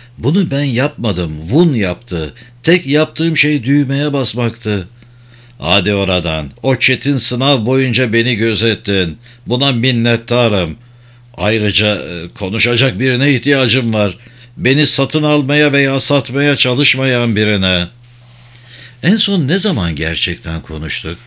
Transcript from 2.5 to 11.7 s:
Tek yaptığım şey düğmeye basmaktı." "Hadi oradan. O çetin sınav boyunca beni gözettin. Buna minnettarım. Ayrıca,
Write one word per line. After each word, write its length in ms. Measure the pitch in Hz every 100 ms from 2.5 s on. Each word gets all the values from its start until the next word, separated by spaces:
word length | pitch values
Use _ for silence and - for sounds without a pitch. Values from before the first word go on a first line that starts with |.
| -
Tek 240 | - 180 135
yaptığım 500 | 147 156 - 165 156
şey 280 | 147 147
düğmeye 480 | 113 147 135 139 147
basmaktı." 760 | 139 123 120 117 - 107 101 90 - - - - - - -
"Hadi 360 | 85 98 92
oradan. 560 | 101 95 92 82 80 73 -
O 160 | 131 127
çetin 380 | - 127 139 139
sınav 500 | - 123 135 135 110
boyunca 460 | 131 131 120 123
beni 240 | 117 117 113
gözettin. 840 | 113 101 113 104 - 98 87 76 - - -
Buna 260 | 123 139
minnettarım. 1040 | 120 127 120 117 117 - 120 117 101 85 78 - - - - - -
Ayrıca, 580 | 101 110 104